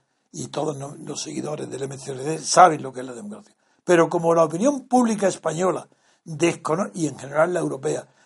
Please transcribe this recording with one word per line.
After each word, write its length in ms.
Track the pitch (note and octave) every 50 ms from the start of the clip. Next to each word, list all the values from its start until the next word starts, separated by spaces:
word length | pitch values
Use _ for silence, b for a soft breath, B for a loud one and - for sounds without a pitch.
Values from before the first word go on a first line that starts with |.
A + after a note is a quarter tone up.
| _ _ _ _ _ _
y 160 | - D#3 C3
todos 300 | - - D3 D3+ D#3 C#3+
no-, 180 | C3+ C#3 C#3 C#3+
los 260 | - D3+ D3+ C#3+ -
seguidores 480 | - D3+ - D#3+ - D3 D3+ - C#3+ -
del 140 | B2 B2+
M 160 | C3+ C3+ C3+ B2+
C 140 | - C#3
R 100 | C3+ B2+
D 160 | C3 D3+ D#3+ D#3
saben 440 | C3+ - - E3+ F3+ F3 D#3 C#3
lo 100 | C3 C3+
que 80 | B2+ B2+
es 60 | B2+
la 80 | C3 B2
democracia. 420 | A#2 G#2 G#2 G#2+ G#2 - _ _ _ _ _ _ _
Pero 260 | - - F3 E3 E3 D3+
como 240 | E3+ E3+ E3 E3
la 120 | E3 E3 E3
opinión 420 | D3+ D#3+ E3+ A3 C#4+ D4 C4 -
pública 400 | - B3 B3+ A#3+ A3+ A3 G#3 G3+
española 600 | F#3 - - - D#3+ D#3 D#3+ F#3 F#3 D#3 B2 - _ _ _ _ _ _ _ _
descono-, 680 | E3+ D#3 C#3 E3+ E3+ - - - - D#3 F3 G3+ - -
y 140 | F#3+ D#3+ C#3
en 100 | B2+ -
general 340 | C3+ C#3 C#3 D3+ D#3+ F3
la 80 | F3+ E3+
europea, 480 | D3+ D3+ C#3+ C3+ C#3 D3+ C#3+ - - _ _ _ _